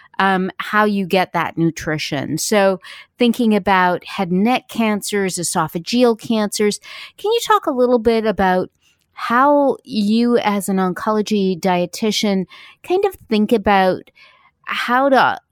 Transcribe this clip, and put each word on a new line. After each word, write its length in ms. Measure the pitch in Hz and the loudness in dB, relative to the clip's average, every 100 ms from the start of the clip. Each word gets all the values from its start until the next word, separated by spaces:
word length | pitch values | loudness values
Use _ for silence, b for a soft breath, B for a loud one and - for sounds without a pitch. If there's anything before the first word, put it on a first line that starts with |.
| B - | B -2
um, 300 | 196 190 190 - | 0 0 -2 -8
how 260 | - 214 | -4 0
you 220 | 214 202 180 | 0 0 0
get 260 | 190 185 | 0 0
that 260 | 170 156 - | -4 -4 -2
nutrition. 800 | 165 160 - 151 - 143 - 143 | -2 -2 -6 -6 -4 -6 -4 -6
So 440 | - 214 196 185 B B B _ | 0 2 2 0 B B B _
thinking 380 | 240 226 226 208 | 0 2 2 2
about 480 | 190 190 180 175 | 2 2 2 0
head 280 | - - 185 | -6 -6 -2
and 120 | 180 | 0
neck 240 | 220 254 - | 2 0 -4
cancers, 720 | - 220 208 - 208 190 175 | -2 -2 -2 -4 -2 -2 -4
esophageal 800 | 165 185 156 180 165 240 240 220 | -4 -4 -4 -6 -4 2 2 0
cancers, 640 | - 220 208 - 208 196 B B B - | -4 -2 -2 0 -2 -2 B B B -8
can 160 | 403 | -4
you 80 | 466 - | -2 0
talk 200 | 415 339 | 0 0
a 60 | |
little 280 | 254 247 247 | 0 2 2
bit 260 | 220 226 220 | 2 0 0
about 440 | 196 190 185 - _ _ _ _ | 0 0 0 -2 _ _ _ _
how 640 | - - 240 285 294 277 - - | -12 -2 2 4 4 2 0 -6
you 520 | 208 202 226 240 240 | -2 0 2 2 2
as 280 | - 202 190 | 0 -2 -2
an 80 | 190 | 0
oncology 800 | 185 175 - 214 208 214 190 180 | 0 -2 -2 -2 0 0 0 0
dietitian 920 | 190 180 175 - 220 202 214 190 180 B B B | 0 0 -2 -4 -4 -2 0 -2 -4 B B B
kind 220 | - 359 403 | -4 0 0
of 100 | - - | -4 -4
think 240 | 214 208 | -2 2
about 580 | 233 202 196 185 156 - b b b b _ - | 2 4 4 2 0 -8 b b b b _ -12
how 440 | - - 247 277 | -8 -2 0 4
to 300 | 254 139 98 _ | 4 4 0 _